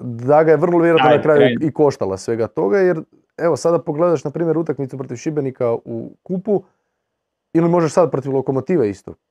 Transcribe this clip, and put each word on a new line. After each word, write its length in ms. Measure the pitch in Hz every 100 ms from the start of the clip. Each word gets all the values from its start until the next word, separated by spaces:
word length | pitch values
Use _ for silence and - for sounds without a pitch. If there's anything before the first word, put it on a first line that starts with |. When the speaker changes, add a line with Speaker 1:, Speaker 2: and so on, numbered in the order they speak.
Speaker 1:
Da 420 | 123 117 123 147
ga 60 | 160
je 60 | 151
vrlo 220 | 170 175
vjerojatno 300 | 165 160 156
na 40 |
Speaker 2:
Ajde, 100 | 147
Speaker 1:
kraju 160 | 151 147
Speaker 2:
kreni. 280 | 131 120 151
Speaker 1:
i 60 |
koštala 440 | - 143 - 98 95
svega 300 | - 117 110
toga, 320 | - 190 202
jer, 240 | 185 160 - _ _ -
evo, 200 | 165 139
sada 220 | 170 170
pogledaš, 460 | - 147 175 151
na 60 | 151
primjer, 280 | 160 170 156
utakmicu 400 | 160 135 135 135
protiv 180 | 139 123
Šibenika 560 | 165 151 135 123 123
u 380 | 117 - 113 123 _
kupu, 400 | - 185 214 196 - _ _ _ _ _ _ _ _
ili 160 | 165 170
možeš 240 | 175 160
sad 180 | - 165
protiv 240 | 139 139
Lokomotive 560 | 135 135 135 - 175 107
isto. 240 | 98 - 85 _